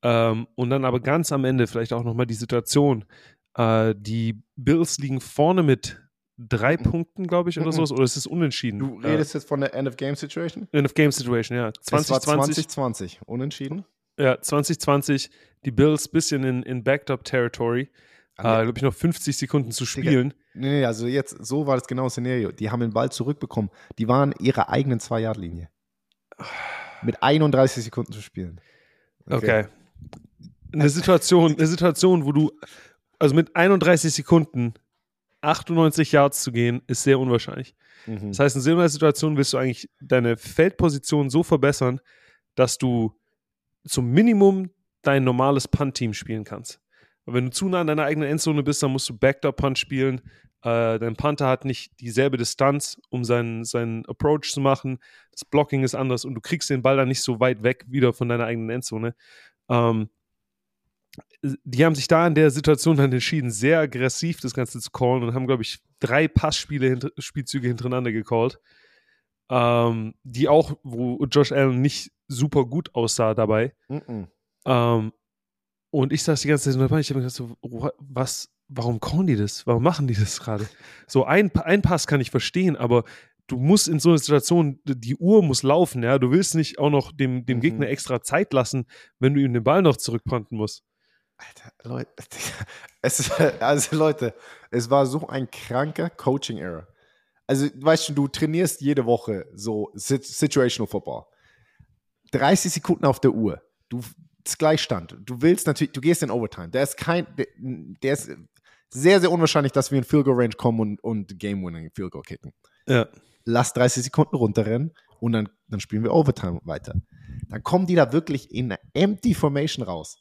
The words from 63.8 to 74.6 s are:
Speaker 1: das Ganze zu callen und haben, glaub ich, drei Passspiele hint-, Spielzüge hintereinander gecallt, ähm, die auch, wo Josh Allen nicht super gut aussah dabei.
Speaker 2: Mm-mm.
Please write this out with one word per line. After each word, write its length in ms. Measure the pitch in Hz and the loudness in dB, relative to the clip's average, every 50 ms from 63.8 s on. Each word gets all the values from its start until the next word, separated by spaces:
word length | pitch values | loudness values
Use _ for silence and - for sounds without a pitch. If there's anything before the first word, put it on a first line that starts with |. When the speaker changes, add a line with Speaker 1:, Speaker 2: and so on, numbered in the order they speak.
| 156 135 117 123 127 131 - - - 165 170 - | 2 0 -2 -2 -2 -2 -2 -2 -4 -6 -6 -6
Speaker 1:
das 120 | - 127 - | -8 -8 -4
Ganze 260 | - 123 117 - 123 | -4 -6 -6 -6 -12
zu 120 | - - | -14 -12
callen 320 | - - 127 123 127 127 120 | -4 0 0 2 2 2 0
und 100 | 117 117 | -2 -4
haben, 140 | 131 131 | -4 0
glaub 140 | 127 135 123 | 0 0 -2
ich, 180 | 110 - - - _ _ _ _ | -2 -6 -8 -14 _ _ _ _
drei 280 | - - 120 143 160 | -4 0 2 2 2
Passspiele 600 | 156 - - - 151 147 - - - 151 139 127 | 2 2 0 0 0 -2 -4 -6 -6 -4 0 0
hint-, 260 | 131 131 123 127 135 _ | 0 0 0 -4 -10 _
Spielzüge 500 | - 135 - _ 147 127 - - 139 123 | -10 -16 -12 _ -10 -10 -6 -8 -4 -4
hintereinander 440 | 123 120 113 120 127 123 127 123 120 | -4 -4 -4 -4 -4 -4 -2 -2 -2
gecallt, 480 | 107 113 107 - 120 113 117 131 - _ _ _ _ _ _ _ _ _ _ _ _ _ _ _ _ _ _ _ | -4 -4 -4 -2 0 0 0 0 -2 _ _ _ _ _ _ _ _ _ _ _ _ _ _ _ _ _ _ _
ähm, 640 | 127 127 120 120 120 120 117 117 117 113 110 110 - _ _ | 0 2 2 4 4 4 2 2 0 -2 -6 -10 -12 _ _
die 240 | 139 117 120 143 | -14 -2 -2 2
auch, 300 | 139 147 156 165 - 143 _ _ | 4 6 4 4 2 -4 _ _
wo 420 | 135 120 117 123 123 123 - 147 | -12 -6 -4 -4 -4 -2 -2 -4
Josh 260 | 127 - 147 143 127 | 2 4 2 2 4
Allen 300 | 139 139 139 135 127 123 | 2 2 2 2 2 2
nicht 300 | 131 147 - - - - _ _ _ | 2 0 0 -4 -14 -14 _ _ _
super 380 | _ 139 120 139 151 139 147 131 | _ -4 -2 -2 0 2 0 0
gut 280 | 120 123 170 165 - _ | 0 -2 -6 -6 -4 _
aussah 400 | 123 117 110 - - 117 110 110 | -2 -2 -2 0 0 0 0 2
dabei. 400 | 113 113 107 110 110 117 139 _ _ _ _ | 0 0 2 2 0 0 -2 _ _ _ _
Speaker 2:
Mm-mm. 380 | 135 151 - - 120 107 92 82 _ _ _ _ _ _ | -12 -12 -10 -10 -12 -12 -12 -14 _ _ _ _ _ _